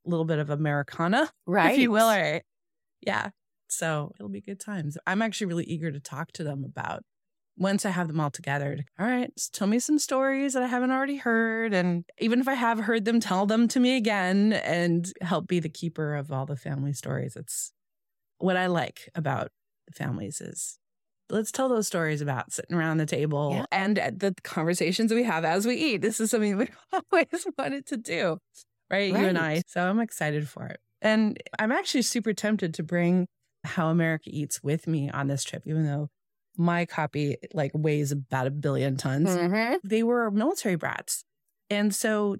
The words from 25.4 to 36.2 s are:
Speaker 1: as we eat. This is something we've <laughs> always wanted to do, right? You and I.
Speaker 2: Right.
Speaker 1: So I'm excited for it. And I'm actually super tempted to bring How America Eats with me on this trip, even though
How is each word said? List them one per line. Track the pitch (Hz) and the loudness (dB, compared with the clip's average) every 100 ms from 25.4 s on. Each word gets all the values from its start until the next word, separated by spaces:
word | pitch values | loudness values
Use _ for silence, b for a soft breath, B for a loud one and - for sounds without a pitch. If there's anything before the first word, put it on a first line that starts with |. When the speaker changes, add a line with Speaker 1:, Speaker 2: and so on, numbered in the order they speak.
| 160 | 2
Speaker 1:
as | 180 220 | 2 0
we | 247 | 0
eat. | 311 202 | 0 0
This | 214 220 | 0 0
is | 220 | 0
something | 233 208 196 | 2 2 0
we've | - - _ | -2 -6 _
<laughs> | 381 - | -6 2
always | 359 - 339 381 - | 2 2 -2 -6 -4
wanted | 277 277 - | -4 -4 -6
to | 247 | -6
do, | 233 165 185 165 - - - _ - | -4 -2 0 -2 -8 -20 -20 _ -2
right? | 190 202 | 0 2
You | 202 | 2
and | - 175 | 4 2
I. | 160 156 | 2 0
Speaker 2:
Right. | - | -2
Speaker 1:
So | 180 | -2
I'm | 180 214 | 0 0
excited | 226 - 151 147 147 | -2 -2 -2 -2 -4
for | - - | -8 -12
it. | - _ _ | -14 _ _
And | 220 220 214 - - - | 2 4 2 0 -8 -4
I'm | 214 | 0
actually | 302 370 285 | 0 0 0
super | - 240 220 | 2 0 -2
tempted | 196 208 214 175 160 | -2 0 0 -2 -4
to | |
bring | 165 175 170 180 180 _ _ _ | -2 2 4 4 0 _ _ _
How | 151 - 160 | -6 -2 2
America | 165 165 156 - | 2 2 -2 -6
Eats | 151 147 - | -8 -6 -4
with | 143 160 - | -2 -2 0
me | 160 139 | -2 -2
on | 139 139 | -2 -2
this | 139 | -2
trip, | - - - | -4 -8 -4
even | 156 151 | -2 0
though | 143 147 _ | -2 -6 _